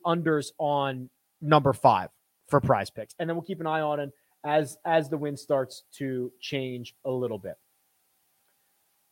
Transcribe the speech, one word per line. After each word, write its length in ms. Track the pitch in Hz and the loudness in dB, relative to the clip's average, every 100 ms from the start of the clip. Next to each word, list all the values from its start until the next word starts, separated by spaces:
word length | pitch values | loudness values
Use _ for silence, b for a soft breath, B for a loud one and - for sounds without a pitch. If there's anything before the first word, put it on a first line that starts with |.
| 175 | -2
unders 460 | 170 160 151 131 - | 0 2 0 -2 -4
on 520 | 147 143 139 127 127 _ _ _ | -2 0 0 -4 -10 _ _ _
number 320 | 151 151 139 | 4 6 6
five 360 | 120 131 98 92 _ _ _ - | 4 6 4 0 _ _ _ 2
for 100 | 143 | 2
Prize 300 | 135 110 98 | 4 2 2
Picks. 260 | - 107 - | -8 -14 -6
And 120 | 165 | -4
then 80 | 170 | -4
we'll 60 | |
keep 180 | 170 170 | -6 -6
an 60 | 160 | -2
eye 140 | 156 | -2
on 200 | 151 147 | -2 -2
it 100 | 143 - _ _ | -6 -10 _ _
as, 340 | 147 151 139 - | 0 0 0 -6
as 260 | 175 165 139 | 0 0 2
the 80 | 151 | -4
wind 220 | 147 139 | -4 -8
starts 440 | - 139 131 - _ | -2 0 0 -8 _
to 380 | - 135 127 123 _ | -8 -6 -4 -6 _
change 520 | - 139 131 123 117 _ 135 | -8 -6 -6 -8 -12 _ -6
a 40 | |
little 300 | 127 120 104 | -4 -4 -6
bit. 160 | 92 78 _ _ _ _ _ _ _ _ _ _ _ _ _ _ _ | -10 -14 _ _ _ _ _ _ _ _ _ _ _ _ _ _ _